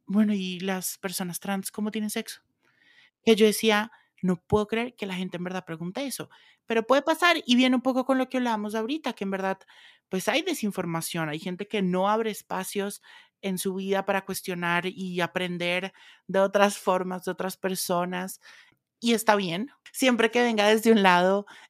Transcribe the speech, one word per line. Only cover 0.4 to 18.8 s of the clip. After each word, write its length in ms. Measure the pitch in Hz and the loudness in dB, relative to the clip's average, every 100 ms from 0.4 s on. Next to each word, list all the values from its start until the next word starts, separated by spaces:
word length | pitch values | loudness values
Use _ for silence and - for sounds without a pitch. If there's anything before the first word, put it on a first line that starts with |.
| 185 180 | -4 -4
las 380 | 190 185 - - | -4 -4 -6 -8
personas 420 | 190 180 175 170 | -8 -6 -8 -8
trans 300 | 196 196 - | -6 -6 -6
cómo 180 | - 208 | -6 -6
tienen 180 | 220 214 | -4 -6
sexo?". 320 | - - - _ _ _ _ _ _ _ _ | -6 -8 -14 _ _ _ _ _ _ _ _
Que 120 | 226 208 | 4 6
yo 100 | 214 | 6
decía, 440 | 202 220 208 220 - _ _ | 4 2 2 0 -10 _ _
"No 200 | 185 175 | -2 -2
puedo 240 | - 208 208 | 0 0 0
creer 280 | 226 240 - | -2 -4 -8
que 100 | 196 | -8
la 80 | |
gente 220 | 185 185 175 | -6 -6 -6
en 60 | |
verdad 200 | 180 185 | -6 -8
pregunte 420 | 175 160 175 254 277 | -8 -10 -8 -6 -8
eso", 220 | - - - _ _ - | -8 -12 -18 _ _ -2
pero 200 | 226 226 | -2 2
puede 160 | 277 | 2
pasar, 340 | 302 311 349 330 233 | 2 2 2 2 2
y 100 | 247 | 4
viene 200 | 254 254 | 4 2
un 60 | |
poco 220 | 269 254 | 0 0
con 140 | 262 262 | 0 0
lo 100 | 254 | 0
que 100 | 254 | -2
hablábamos 360 | 247 214 208 | -2 -2 -4
ahorita, 380 | 220 220 320 254 | -4 -4 -4 -6
que 100 | - | -6
en 60 | 196 | -4
verdad, 280 | 190 190 190 _ - - _ _ | -2 -4 -4 _ -20 -20 _ _
pues, 200 | 190 214 | -4 0
hay 140 | 269 | 0
desinformación, 840 | 370 285 208 190 170 165 - 170 156 | -2 -4 -4 -4 -4 -4 -4 -4 -4
hay 100 | 156 | -6
gente 280 | 180 180 202 | -8 -8 -6
que 140 | 214 | -2
no 260 | 185 185 196 | 0 2 2
abre 220 | 220 220 | 0 -2
espacios 720 | 196 - 185 185 202 202 - - - _ _ | -6 -8 -8 -6 -6 -6 -8 -18 -20 _ _
en 160 | 196 185 | -6 -4
su 160 | 196 | -4
vida 320 | 185 190 196 196 | -4 -2 -2 0
para 180 | 196 | -2
cuestionar 600 | 196 190 - 175 175 175 185 | -4 -8 -8 -4 0 0 -2
y 340 | - 185 175 | -6 -6 -4
aprender 720 | 170 180 180 175 175 180 190 - - _ - | -2 -2 -4 -4 -2 -2 -4 -12 -20 _ -2
de 120 | 190 | 2
otras 380 | 196 202 202 - | 2 4 4 2
formas, 460 | 202 185 185 185 | 0 0 -2 -6
de 80 | 185 | -6
otras 240 | 175 185 - | -6 -6 -4
personas, 840 | 190 185 - 175 180 180 190 - - - _ _ | -4 -4 -2 -2 -2 -6 -8 -14 -20 -20 _ _